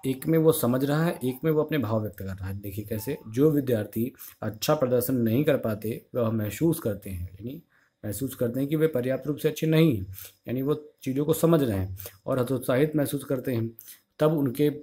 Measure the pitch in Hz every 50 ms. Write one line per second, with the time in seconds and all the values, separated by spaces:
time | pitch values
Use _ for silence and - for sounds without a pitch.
0 | - 135 131 - - 156 160 160 156 160 156 - - 120 123 131 139 139 143 156
1 | 165 170 170 - - 127 123 - - 160 156 151 151 151 156 151 120 104 113 110
2 | 107 104 92 - 95 95 95 95 95 95 98 101 101 104 98 113 107 - 110 107
3 | - - 143 - - 113 107 120 143 160 151 143 135 120 120 107 104 - - 113
4 | 113 135 - - - - - _ - 110 104 - - - 151 151 135 123 123 123
5 | 117 - 131 123 117 110 110 131 151 156 143 123 - 113 110 98 - 110 117 -
6 | - _ - 127 117 110 110 110 107 104 104 - 156 170 160 - - 113 101 98
7 | - 101 92 87 87 90 - - 104 120 139 165 - _ _ _ _ _ _ _
8 | - 107 104 - 135 131 - - 127 117 113 131 139 139 156 156 156 156 156 127
9 | 120 127 131 127 - 147 147 - - 156 151 - - 156 160 156 160 165 127 101
10 | 92 - - - - - _ _ _ - 117 131 135 139 151 147 - - _ _
11 | - 139 127 139 147 151 156 160 - 165 170 160 139 120 101 95 95 98 - -
12 | - - - - _ - 131 131 123 123 135 123 127 - 131 123 147 151 151 156
13 | 139 131 - 143 135 - 143 127 - 135 127 117 113 113 113 _ - - - _
14 | _ _ _ _ 151 156 160 156 139 135 117 - 147 147 143 147